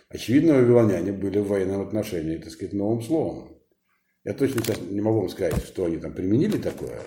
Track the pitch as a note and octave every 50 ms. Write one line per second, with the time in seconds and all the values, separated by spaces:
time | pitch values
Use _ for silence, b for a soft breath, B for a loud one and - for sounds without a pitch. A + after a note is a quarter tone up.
0 | B B - - - G#2+ B2 D3+ D#3+ E3 C#3+ C3 A#2+ A#2+ A#2+ A#2+ A2+ G#2 F#2 E2+
1 | F2 G2+ G2 F#2+ G2 G2 F#2+ G#2 G#2 G2 G2+ G2 F#2 F#2 G2 G2 F#2+ - G#2+ G#2+
2 | G#2 - F#2 E2 D#2 D#2+ D#2+ D#2+ - - - - G2+ E2+ G2+ G2+ G2 G#2+ A#2 A#2
3 | A2+ A2+ D#3+ D#3+ A#2 E2 - - - - - _ _ _ _ _ _ _ _ _
4 | _ _ _ _ - G#2 G2 - C#3 C3 - A#2 - A2+ G2+ - F2+ F2 G2+ G2+
5 | G#2 A2 A2 A2 F#2 F2 - - F#2 D#2+ - - - - - G2 F2+ E2+ E2 D#2+
6 | E2 D#2 D2+ F2+ F2+ F#2+ G#2+ C3+ F#3 G#3+ F#3 B2 A2 - - - D2 B1 A#1 A1
7 | -